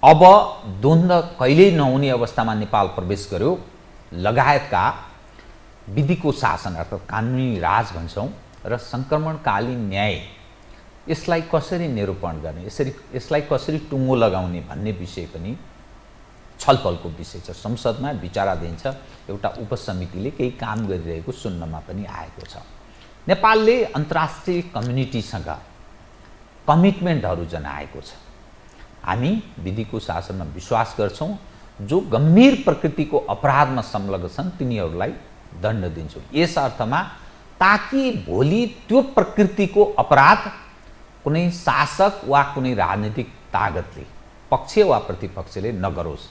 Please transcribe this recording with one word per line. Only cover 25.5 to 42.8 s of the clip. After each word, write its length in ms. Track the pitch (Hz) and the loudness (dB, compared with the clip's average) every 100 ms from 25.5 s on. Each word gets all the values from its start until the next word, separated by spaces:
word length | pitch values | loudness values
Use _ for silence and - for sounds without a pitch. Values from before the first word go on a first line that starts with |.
| 73 - - - - - - - - - - - | -10 -14 -20 -20 -20 -20 -20 -20 -20 -20 -10 2
कमिटमेन्टहरू 800 | 156 190 190 175 156 98 87 82 | 4 4 2 -2 -2 -2 -4 -4
जनाएको 560 | 82 71 71 71 67 | -8 -10 -12 -12 -16
छ। 160 | - - - - - - - - - - - | -18 -20 -20 -20 -20 -20 -20 -20 -20 -14 -6
हामी 240 | 101 135 220 - - | -2 -2 -2 -6 -10
विधिको 400 | 87 104 110 113 | -8 -6 -6 -8
शासनमा 460 | - 85 - 95 80 | -6 -8 -6 -10 -10
विश्वास 460 | 78 - 113 113 - | -12 -4 -2 -2 -2
गर्छौँ। 320 | 104 - 156 202 - - - - | -4 -4 -8 -8 -12 -20 -20 -14
जो 180 | 101 165 190 | -2 -2 0
गम्भीर 540 | 113 151 180 262 254 226 | 2 6 8 8 6 0
प्रकृतिको 520 | 147 165 147 147 147 | 0 -2 -2 -2 -2
अपराधमा 640 | - 101 139 135 139 131 | -2 -2 2 4 2 0
संलग्न 460 | 107 104 98 98 87 | -4 -6 -4 -6 -6
छन् 220 | - 180 - | -8 -8 -6
तिनीहरूलाई 560 | 127 113 85 85 110 - - - - - | -4 -2 -4 -4 -6 -6 -16 -20 -20 -6
दण्ड 240 | 104 110 90 | -4 -2 -4
दिन्छौँ। 300 | 80 76 - - | -8 -12 -14 -6
यस 240 | 139 170 170 | -2 0 0
अर्थमा 440 | 135 - 113 143 190 - - - - - | -2 -2 -2 -2 -4 -12 -20 -20 -20 2
ताकि 640 | 185 208 - 269 262 226 92 | 4 4 0 -2 0 -2 -4
भोलि 400 | 90 139 208 240 - - | 0 2 2 -2 -6 2
त्यो 140 | 254 262 | 2 4
प्रकृतिको 720 | - 180 - 190 - 190 208 208 | 0 0 2 0 2 0 4 4
अपराध 680 | - - 139 143 214 202 - - - - - - - | 2 4 8 8 6 2 -14 -20 -20 -20 -20 -20 -8
कुनै 280 | - 156 175 | -2 0 0
शासक 720 | 170 - 135 143 - 196 202 - | -2 -2 0 0 2 2 2 0
वा 180 | 139 139 143 | 2 2 -2
कुनै 160 | 127 | -2
राजनीतिक 540 | 113 | 0